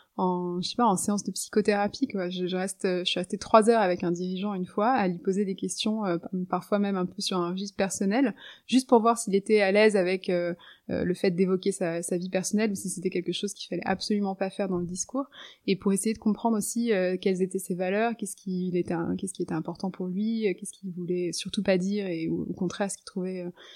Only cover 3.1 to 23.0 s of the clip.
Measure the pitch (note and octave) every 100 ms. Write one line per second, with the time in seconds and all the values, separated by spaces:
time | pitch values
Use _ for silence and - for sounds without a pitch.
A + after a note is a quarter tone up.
3.1 | - F3+ G3+ - A3 A3 A#3 F#3+ F3+ F3
4.1 | F3 F#3 F#3 G3+ G3 F3+ - G#3+ C4 F#3+
5.1 | F3 G3 F#3+ G3 F#3+ F#3+ - A3 A3 G3+
6.1 | E3+ - F#3+ F3+ F3+ F3 G#3 G3+ G3 F3+
7.1 | F#3 G3 F#3+ F3 F#3 G3+ - F#3+ - G3
8.1 | A3 C4+ G3 - - - B3 C4 A#3+ A3
9.1 | A#3 - G3 G3 G#3+ G3 G3+ G#3+ G3+ F3+
10.1 | F#3 - F3+ F3 F3+ - - - F3 F3
11.1 | F3+ G3 F3 F#3 F#3 G3 F#3+ F3 E3+ F3
12.1 | F3+ F#3 F#3 F#3 G#3 A3 G3 F#3 F3 F#3
13.1 | F#3 E3+ F3 G3+ - - F3 - F#3+ -
14.1 | G#3 G3 F#3+ F#3+ - G3 F3+ F3 F#3 -
15.1 | C4 C#4 - - - - G3 G3+ G3 A3
16.1 | A3 G#3+ G3+ A#3 A3 - A#3 A#3 G3+ F3+
17.1 | F#3 G3 F#3 F#3 F#3+ - F3+ F#3 G3+ A#3
18.1 | A#3 G3+ - - F#3 F3+ F3 F3 E3+ F3
19.1 | F3+ F#3+ - F3 D#3+ D#3 E3 F#3+ - F#3
20.1 | F3+ A3 A3+ G#3+ F3+ G3+ - F#3+ F3 F3
21.1 | F3+ F3 - F#3+ - F#3+ F#3+ F#3 G#3 F#3+
22.1 | E3 D#3+ E3+ - F3+ F3+ - G3+ -